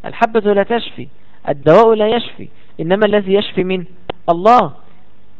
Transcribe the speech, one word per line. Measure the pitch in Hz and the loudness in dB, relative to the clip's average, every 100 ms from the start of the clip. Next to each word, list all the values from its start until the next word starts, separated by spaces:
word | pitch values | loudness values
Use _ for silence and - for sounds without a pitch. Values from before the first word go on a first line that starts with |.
الحبة | - - 233 226 | -12 -2 0 2
لا | 202 202 | 2 2
تشفي، | 196 233 - - 123 - - - - | 2 -2 -4 -10 -12 -12 -14 -10 -6
الدواء | 143 147 180 226 | 0 6 8 8
لا | 220 214 | 4 2
يشفي، | 240 - - - - - - | 0 -4 -10 -12 -12 -14 -8
إنما | 160 196 208 | -2 2 4
الذي | 208 190 | 2 2
يشفي | 196 214 - | 0 0 -4
من | 185 185 170 - - - - | -2 -2 -6 -12 -12 -8 -2
الله. | 170 202 247 170 - - - - - - - | 2 6 4 4 -4 -12 -14 -14 -12 -12 -12